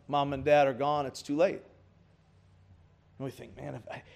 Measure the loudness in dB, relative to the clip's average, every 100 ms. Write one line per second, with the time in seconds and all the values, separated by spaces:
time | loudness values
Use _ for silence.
0 | -4 -2 0 0 4 6 6 2 0 0
1 | -2 -8 -4 2 2 0 -12 -20 _ _
2 | _ _ _ _ _ _ -20 -20 -20 _
3 | _ -12 -12 -12 -16 -14 -12 -12 -14 -16
4 | -16